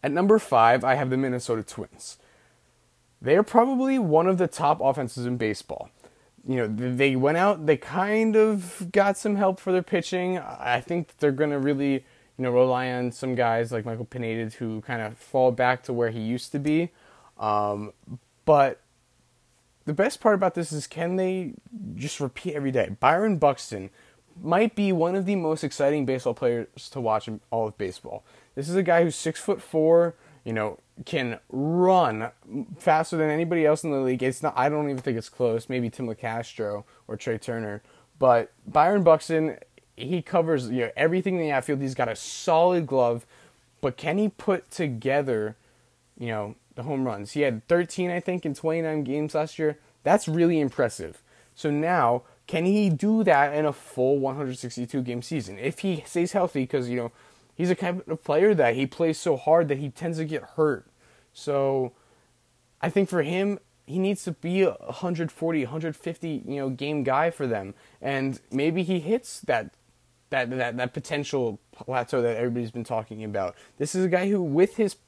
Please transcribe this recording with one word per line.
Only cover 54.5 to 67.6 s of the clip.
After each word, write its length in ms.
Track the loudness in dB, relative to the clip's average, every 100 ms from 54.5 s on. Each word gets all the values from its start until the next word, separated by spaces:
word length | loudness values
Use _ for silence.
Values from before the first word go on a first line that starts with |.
| -6
sixty-two 440 | -10 -8 -6 -4
game 200 | -4 -6
season? 360 | -6 -8 -8 -6
If 200 | -6 -4
he 240 | -4 -4 -4
stays 260 | -2 0
healthy, 340 | 0 0 -2 -2
'cause, 220 | -2 -2
you 80 | -4
know, 160 | -6 _ -20 _ _
he's 160 | -4 0
a 60 | 0
kind 260 | 0 -4 -6
of 160 | -8
player 320 | 0 4 4
that 200 | 6 4
he 120 | 2 -2
plays 320 | 0 0 0
so 200 | 0 0
hard 300 | 4 4 4
that 100 | -2
he 100 | -6
tends 300 | -8 -8 -4
to 60 |
get 180 | -4 -6
hurt 440 | -8 0 0 0 -8 _ _ _ _
so, 600 | -14 -4 0 0 0 -2 _ _ _ _ _ _ _ _ _
I 100 | -2
think 180 | 0 2
for 140 | 0
him, 360 | 0 0 -2 -4 _ _ -8
he 120 | -2
needs 260 | 0 -2
to 80 | -6
be 300 | -8 -4 2
a 120 | 2 0 -10
hundred 420 | -6 -4 -2 -4
forty, 320 | -4 -2 -2
hundred 320 | -2 -4 -8 -8
fifty, 460 | -10 -8 -6 -8 -6
you 100 | -6
know, 140 | -4
game 320 | -4 -4 -2
guy 280 | 0 0 0
for 160 | -2 -4
them. 280 | -4